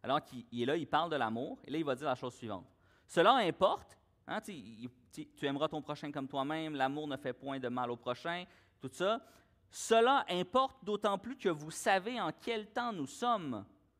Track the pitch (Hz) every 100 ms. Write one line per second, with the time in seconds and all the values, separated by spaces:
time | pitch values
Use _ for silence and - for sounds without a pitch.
0 | 113 143 - 127 - 117 120 165 143 147
1 | 170 151 113 113 135 254 - 151 147 127
2 | 147 127 127 - 117 95 - _ _ _
3 | _ - 180 262 185 - 190 359 - -
4 | _ _ - 196 214 175 101 110 123 _
5 | _ - 151 - 143 139 156 156 - 147
6 | 147 147 135 139 135 160 160 147 135 143
7 | 151 135 135 123 135 135 123 123 123 120
8 | - 123 170 175 180 - _ _ 135 -
9 | 185 226 - - _ _ _ - - 226
10 | 233 277 - 180 180 254 262 - 185 202
11 | 208 196 233 254 196 151 156 - 233 196
12 | 190 247 175 - - 226 208 - 240 196
13 | 135 - 240 226 156 110 98 _ _